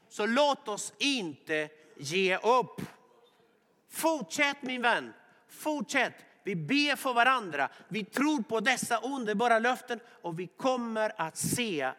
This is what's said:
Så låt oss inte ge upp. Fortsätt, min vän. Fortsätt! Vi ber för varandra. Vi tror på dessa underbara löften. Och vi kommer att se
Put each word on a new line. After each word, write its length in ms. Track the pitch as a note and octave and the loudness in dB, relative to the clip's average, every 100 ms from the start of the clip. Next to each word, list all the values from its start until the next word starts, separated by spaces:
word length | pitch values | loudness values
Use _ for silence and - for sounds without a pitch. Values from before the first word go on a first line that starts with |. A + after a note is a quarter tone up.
| _ | _
Så 160 | - G#3+ | -4 2
låt 420 | A#3+ D4 C4+ - | 4 4 2 -4
oss 260 | G3+ - - | -8 -8 -4
inte 720 | C4 C4 F3 C3+ - D#3 D3+ - - - | 0 0 -2 -8 -4 -2 -2 -8 -20 -14
ge 400 | C#3 F3 F#3+ F#3 | -4 0 2 2
upp. 440 | G#3 B3+ G3 - - - _ _ _ _ _ _ _ _ _ | 4 2 2 -6 -14 -16 _ _ _ _ _ _ _ _ _
Fortsätt, 720 | - D#4 D#4+ A3 - C#4+ C#4 | -2 0 0 -2 0 0 0
min 200 | B3+ B3+ | -6 0
vän. 320 | A#3+ G3 B2 G#2 _ _ _ | 2 2 -2 -12 _ _ _
Fortsätt! 680 | - D#4 D4+ A3 C#4 A3 - - _ | -8 -4 -4 -2 0 0 -2 -18 _
Vi 120 | - G3 | -6 -6
ber 400 | D3 C#4 D4 C4+ | 0 2 2 0
för 180 | C#4 | 0
varandra. 560 | A#3+ A#3+ C4 G3+ C#3+ C3 - - | 4 4 4 0 -2 -2 -4 -8
Vi 180 | G3+ G#3 | -8 -4
tror 380 | - C#4+ D4+ | 0 0 0
på 160 | G#3 A3 | 0 -2
dessa 380 | A3 B3 - A#3 | 0 0 0 -2
underbara 640 | B3+ C#4 A3 G#3+ A#3+ A3+ | -2 -4 -2 0 4 4
löften. 400 | A#3 B3 - A#3 - - | 4 0 -4 -10 -10 -12
Och 180 | F3 E3 | -10 -8
vi 80 | F3+ | -10
kommer 760 | - C4 B3+ A#3 A3 G#3+ - | -2 0 0 -2 -2 -2 -2
att 160 | D#3+ - | -6 -4
se 540 | - E3 A#3 D#3+ C3 | -4 -2 -2 -2 -2